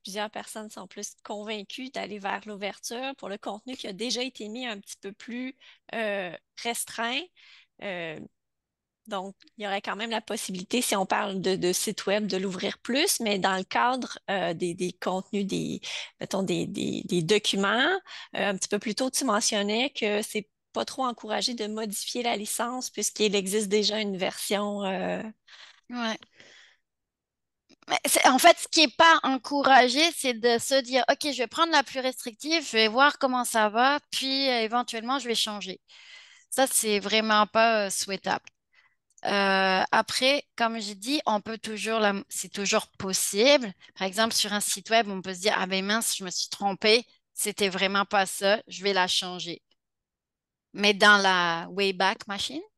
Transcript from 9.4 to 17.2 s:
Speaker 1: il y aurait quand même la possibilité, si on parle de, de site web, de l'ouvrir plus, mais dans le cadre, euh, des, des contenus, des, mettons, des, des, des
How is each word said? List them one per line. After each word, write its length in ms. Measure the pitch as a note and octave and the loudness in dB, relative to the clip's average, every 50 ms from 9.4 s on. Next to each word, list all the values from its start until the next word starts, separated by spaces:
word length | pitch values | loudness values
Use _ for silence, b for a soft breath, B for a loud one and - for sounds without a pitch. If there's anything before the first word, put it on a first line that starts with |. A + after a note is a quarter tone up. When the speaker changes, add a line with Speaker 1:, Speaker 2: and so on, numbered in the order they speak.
| _ _ _ | _ _ _
Speaker 1:
il 60 | - G#3 | -8 -6
y 40 | |
aurait 140 | G3+ G3 G3 | -4 -4 -4
quand 140 | - A3 F#3+ | -4 -6 -6
même 160 | G3 A3 A#3 | -6 -4 -4
la 100 | A3+ G#3+ | -4 -4
possibilité, 600 | - - G3+ F#3 - - F#3 F#3 F#3 _ - B3 | -4 -4 -6 -6 -6 -6 -8 -8 -6 _ 0 0
si 140 | B3 - A3+ | 2 2 2
on 120 | G3 F#3+ | 0 2
parle 340 | - G3+ F#3 F3+ G3 F#3+ F#3+ | 2 0 0 0 -2 -4 -2
de, 140 | E3+ F#3 F#3 | 0 0 0
de 180 | F#3 E3 F3+ F3+ | 2 0 0 0
site 320 | - - A3+ G3 - - | 0 -2 -4 -6 -4 -2
web, 220 | G3 G3 G#3+ G#3+ | 0 0 0 0
de 100 | F#3+ - | -2 -2
l'ouvrir 400 | F#3+ F#3+ G3 F3+ F#3 F#3+ - - | -2 -4 -4 -6 -4 -6 -6 -6
plus, 420 | _ _ - A#3+ C#4 E4 G4 - - | _ _ -2 0 0 2 0 0 0
mais 200 | A#3 G#3+ G3+ F#3+ | 0 -2 0 2
dans 180 | F3 G3 F#3+ | 2 0 0
le 60 | F#3 F#3+ | 0 -4
cadre, 560 | _ - B3 A#3 B3 B3+ B3+ A#3 - - - _ - | _ 0 2 2 2 2 -2 -4 -8 -10 -12 _ -4
euh, 240 | G3 F#3+ F3 F3 E3+ | -2 -2 0 -2 -2
des, 220 | E3 F3+ F3 E3 | -2 -4 -4 -2
des 180 | F#3 F#3 F3+ - | -4 -4 -6 -4
contenus, 520 | _ - G3 F3+ F#3 F#3 _ - G3+ G3+ | _ -4 -2 -2 -2 -4 _ -4 -4 -2
des, 360 | F#3+ F3+ E3+ D#3 D3+ - - B B B B B B B _ | -2 -4 -4 -4 -4 -6 -8 B B B B B B B _
mettons, 240 | - - - F#3+ G3 | -8 -4 -2 -2 -2
des, 240 | F3 F3+ E3+ E3+ | -2 -2 -2 -2
des, 340 | - F#3+ G#3 - C#3 - - - | -4 -4 -4 -4 -2 -4 -4 -4
des 180 | - - F3 | -2 -2 -2